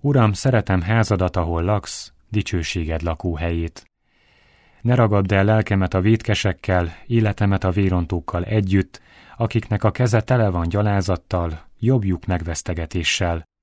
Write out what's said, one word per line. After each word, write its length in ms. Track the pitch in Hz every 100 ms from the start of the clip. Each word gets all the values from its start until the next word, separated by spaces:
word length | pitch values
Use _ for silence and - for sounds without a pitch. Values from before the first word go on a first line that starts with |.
Uram, 320 | 139 139 110
szeretem 480 | 98 139 120 - 92
házadat, 560 | 85 113 110 101 90 95
ahol 260 | 82 85
laksz, 500 | 87 104 - - - _ _
dicsőséged 760 | 107 101 92 80 - 80 80
lakóhelyét. 880 | 85 80 90 82 85 85 82 - - _ _ _ _ _ _ _ _ _
Ne 140 | 117
ragadd 400 | 123 113 101 95
el 100 | 98
lelkemet 500 | 98 110 101 98 92
a 60 | 95
vétkesekkel, 960 | 95 113 - 104 104 90 - 92 85 - -
életemet 580 | 117 110 98 101 98
a 60 | 95
vérontókkal 760 | 90 95 90 82 87 - 87
együtt, 560 | 87 110 98 95 92 - _ - - -
akiknek 480 | 113 117 - 104
a 60 | 107
keze 300 | - 123 113
tele 280 | - 127 107
van 200 | 90 85
gyalázattal, 1000 | 101 104 101 90 90 _ 90 85 80 - -
jobbjuk 480 | 113 131 98 90 -
megvesztegetéssel. 1200 | 90 80 82 - 87 82 90 82 - 87 85 - _